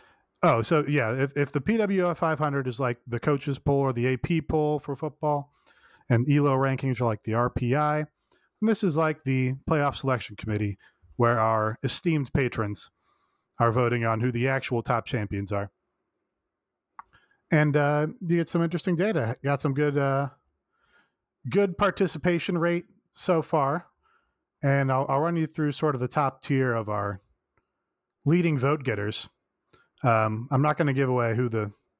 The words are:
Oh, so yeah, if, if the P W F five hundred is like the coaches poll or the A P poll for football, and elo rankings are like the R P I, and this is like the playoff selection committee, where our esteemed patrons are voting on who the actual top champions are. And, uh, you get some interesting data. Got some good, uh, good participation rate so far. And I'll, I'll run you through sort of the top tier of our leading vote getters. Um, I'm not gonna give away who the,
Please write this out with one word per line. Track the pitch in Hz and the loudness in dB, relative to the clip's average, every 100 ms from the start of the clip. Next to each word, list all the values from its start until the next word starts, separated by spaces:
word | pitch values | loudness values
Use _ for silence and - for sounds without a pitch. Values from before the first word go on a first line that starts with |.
| - _ _ _ | -20 _ _ _
Oh, | 175 117 | 2 2
so | 117 156 139 | 2 0 2
yeah, | 147 113 | 0 0
if, | 131 139 147 | -2 -2 -2
if | 139 | -2
the | 147 | -2
P | 139 226 | 0 0
W | 202 190 175 | 0 0 0
F | 165 | 0
five | 165 151 | -2 0
hundred | 151 139 127 | -2 -2 -4
is | 117 | -2
like | 127 120 - | -4 -4 -6
the | 117 | -4
coaches | - 143 143 135 | 0 0 -2 -4
poll | - 139 | 0 2
or | 135 | 0
the | 120 123 | 0 -2
A | 127 | -2
P | - 165 | -2 -2
poll | - 156 151 147 | 0 -2 0 -2
for | - | -6
football, | 135 156 - 151 147 139 _ _ _ _ _ - | -8 -8 -4 -2 -2 -4 _ _ _ _ _ 0
and | 117 135 | 2 4
elo | 143 143 135 | 4 4 2
rankings | 135 131 135 123 | 0 0 -2 0
are | 120 | -2
like | 107 | -2
the | - | -2
R | 113 123 | 0 0
P | - 120 | 0 0
I, | 139 151 151 | 0 0 -2
and | 151 _ _ _ _ _ 214 | -6 _ _ _ _ _ 0
this | 214 | 0
is | 196 147 | 0 2
like | 156 156 | 0 -2
the | 131 131 127 131 - | -2 0 0 -2 -2
playoff | 160 143 - | 0 0 0
selection | 131 127 - 107 | -2 -2 -4 -10
committee, | 110 104 104 98 _ _ - - | -6 -2 -2 -4 _ _ -12 0
where | 117 117 | 2 4
our | 110 110 107 110 | 2 2 0 -2
esteemed | 123 - 180 156 135 | -4 -2 -2 -2 0
patrons | 143 127 - 104 101 - _ _ _ _ _ _ - | -2 0 -2 -4 -6 -12 _ _ _ _ _ _ 0
are | 117 | 2
voting | 113 120 120 | 4 2 0
on | 113 110 | 0 0
who | 123 | 0
the | 117 131 | 0 -2
actual | 135 - 117 | -2 -2 -4
top | 113 120 - | 0 -2 -2
champions | 120 104 101 98 | -4 -4 -6 -4
are. | 101 101 _ _ _ _ _ _ _ _ _ _ _ _ - - _ _ _ _ | -4 -6 _ _ _ _ _ _ _ _ _ _ _ _ -20 -20 _ _ _ _
And, | 151 151 147 | 2 4 4
uh, | 143 147 156 - 170 | 2 2 -2 -4 0
you | 170 | 0
get | 165 | 0
some | 170 | 0
interesting | 170 165 - 165 | -2 -2 -2 0
data. | 202 180 113 127 | 0 0 -2 -2
Got | 139 143 | -2 0
some | 147 | 0
good, | 135 147 143 | 0 0 2
uh, | 139 135 139 - _ _ _ _ _ _ _ _ _ _ 123 | 0 0 -2 -8 _ _ _ _ _ _ _ _ _ _ -2
good | 190 202 - | 0 0 0
participation | 202 - 185 156 180 170 - 175 | -2 0 -2 0 0 0 0 0
rate | 170 170 - _ _ | 0 -2 -6 _ _
so | - - 165 | -6 0 0
far. | - 160 135 165 - _ _ _ _ _ _ _ | 2 0 0 -2 -8 _ _ _ _ _ _ _
And | 143 139 135 | 0 2 2
I'll, | 131 139 | 0 0
I'll | 135 | 0
run | 165 170 | 0 0
you | 156 | -2
through | - 151 | -2 -2
sort | 139 156 | 0 -2
of | 131 | 0
the | 127 | -2
top | 151 135 - | 0 0 -2
tier | - 135 131 | -2 0 2
of | 117 107 | 0 -2
our | 104 101 101 _ _ _ _ _ _ _ _ _ _ | -4 -4 -6 _ _ _ _ _ _ _ _ _ _
leading | 143 175 170 143 | 2 2 2 2
vote | 135 151 | 0 0
getters. | 127 104 104 - - _ _ _ _ _ _ _ | -2 -4 -4 -6 -10 _ _ _ _ _ _ _
Um, | 127 113 110 110 123 | 2 4 2 -2 -2
I'm | 135 | 2
not | 147 147 | 2 2
gonna | 151 | 0
give | 135 135 | 0 0
away | 123 117 113 | 0 0 0
who | 123 | -2
the, | 110 104 - _ | -2 -4 -8 _